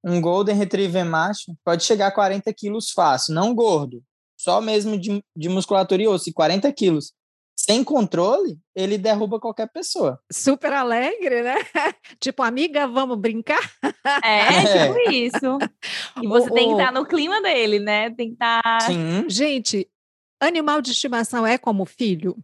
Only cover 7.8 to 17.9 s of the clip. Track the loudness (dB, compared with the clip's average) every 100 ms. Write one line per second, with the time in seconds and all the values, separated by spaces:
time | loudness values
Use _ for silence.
7.8 | 2 0 2 0 2 2 0 -6 _ -6
8.8 | -4 -2 0 0 -2 -4 -6 -6 -8 -8
9.8 | -8 -2 -2 -2 _ -2 0 0 0 -2
10.8 | 0 0 -2 -2 -2 0 0 -2 -2 -2
11.8 | -2 -4 -20 -8 -6 -2 -2 0 -2 0
12.8 | 0 -2 -2 -2 -2 -4 -2 -2 -2 _
13.8 | -6 -4 -2 0 2 4 6 4 6 4
14.8 | 4 4 2 2 0 -2 -2 -2 -6 _
15.8 | -10 -10 -10 -8 2 2 4 2 4 4
16.8 | 2 0 0 0 0 0 0 0 2 0
17.8 | 0